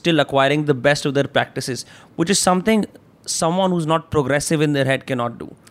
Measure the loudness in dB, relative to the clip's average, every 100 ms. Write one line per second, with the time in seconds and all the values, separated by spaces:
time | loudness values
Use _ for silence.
0 | 0 2 2 2 2 2 0 0 2 0
1 | 0 -2 0 0 -2 -4 -8 -8 -10 -20
2 | -10 -4 0 0 2 0 2 0 -2 -8
3 | _ _ -8 -4 -2 0 0 0 0 -2
4 | -2 -2 0 0 0 0 2 2 0 -2
5 | -4 -4 -4 -6 -16 -16 -6